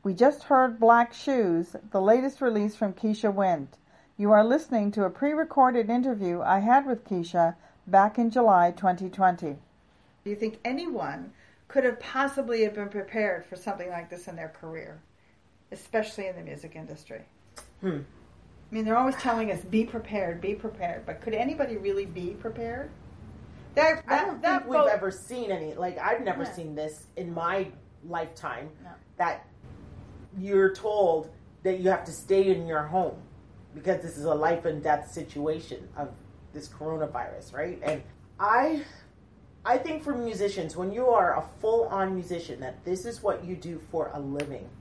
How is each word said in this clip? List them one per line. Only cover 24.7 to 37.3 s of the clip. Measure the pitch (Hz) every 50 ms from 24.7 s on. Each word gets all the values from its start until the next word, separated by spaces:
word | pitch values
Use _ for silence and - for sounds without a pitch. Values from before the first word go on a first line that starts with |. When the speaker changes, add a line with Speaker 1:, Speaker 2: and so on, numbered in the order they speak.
Speaker 2:
we've | 262 302
Speaker 1:
boat | 294 214
Speaker 2:
ever | 214 202 190 190
seen | 185 - - - 247 247 233 202
any, | 185 170 156 156 -
like, | - 175 180 - 151
I've | 165 202 240 277 254
never | 196 170 -
Speaker 1:
Yeah. | - -
Speaker 2:
seen | - 180 165 156 147
this | 151 151 156 156 - - - _
in | - 185 170
my | 170 165 170 170 190 196 185 - - - - - - - -
lifetime, | 170 175 170 165 160 - - - 147 120 120 143 156 156 - -
Speaker 1:
No. | 175 - - - - -
Speaker 2:
that | - 175 170 - - - - - - - - - - - - - - - - - - - - 196
you're | 190 185 202 202 190 190 190 190
told | - - 214 208 208 196 170 160 156 156 - - - - - - -
that | - 190 185 185
you | 180 190
have | 185 180 -
to | -
stay | - - - - 190 190 190 190 185
in | 170 165
your | 165 160 151
home | 151 151 165 185 180 147 - - - - - - - - - - - - -
because | 151 143 185 180 180
this | 170 165 -
is | 147 147
a | 160 151
life | 151 156 170 170 170 -
and | 165 151 147
death | 147 156 147 147 - -
situation | - 170 147 - - 147 147 156 156 156 - - 127 - - - -
of | - 143 135 - - - - - - - - -
this | 151 147
coronavirus, | - - - 151 160 160 156 151 139 120 123 - -